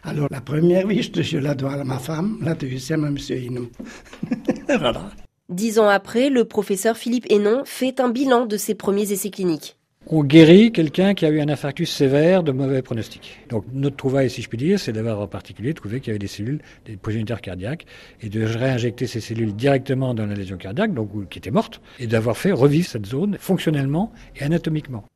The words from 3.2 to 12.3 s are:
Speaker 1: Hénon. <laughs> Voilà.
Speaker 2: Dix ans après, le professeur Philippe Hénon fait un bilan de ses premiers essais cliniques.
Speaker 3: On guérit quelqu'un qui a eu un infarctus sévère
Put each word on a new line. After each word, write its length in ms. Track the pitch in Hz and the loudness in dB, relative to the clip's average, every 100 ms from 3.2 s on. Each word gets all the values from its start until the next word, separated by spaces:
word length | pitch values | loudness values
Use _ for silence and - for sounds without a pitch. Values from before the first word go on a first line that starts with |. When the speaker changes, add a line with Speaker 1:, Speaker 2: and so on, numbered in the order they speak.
| - 135 | -6 -8
Speaker 1:
Hénon. 320 | 123 123 120 - - - - - | -6 -8 -10 -14 -18 -18 -20 -12
<laughs> 500 | - 247 - - - | -6 -4 -4 -6 -2
Voilà. 440 | 262 139 113 196 - - _ _ | 0 0 -2 -8 -16 -20 _ _
Speaker 2:
Dix 300 | 175 226 214 | -4 0 4
ans 100 | 214 | 4
après, 420 | 196 196 226 269 | 4 2 0 2
le 160 | 254 220 | 2 2
professeur 520 | - 196 196 226 226 | -2 -2 0 0 -2
Philippe 300 | - 240 - | -2 -4 2
Hénon 320 | 208 208 240 277 | 4 4 0 -2
fait 340 | - 262 254 | -2 -2 0
un 100 | 247 | 0
bilan 380 | 233 269 240 240 | 2 4 4 2
de 100 | 208 | -4
ses 160 | - | -4
premiers 380 | 208 - 196 208 | -2 0 0 0
essais 180 | 202 208 | -2 -6
cliniques. 480 | 190 180 151 - _ _ _ - | -2 -2 -2 -6 _ _ _ -2
Speaker 3:
On 140 | 156 | 0
guérit 520 | 143 156 160 180 226 | 6 10 12 12 10
quelqu'un 400 | 226 156 156 190 | 4 0 2 2
qui 120 | 196 156 | 2 2
a 40 | |
eu 100 | 151 | 2
un 80 | 147 | 0
infarctus 420 | 139 147 135 170 | -2 -4 -4 -6
sévère 540 | - 139 139 160 | 2 4 6 6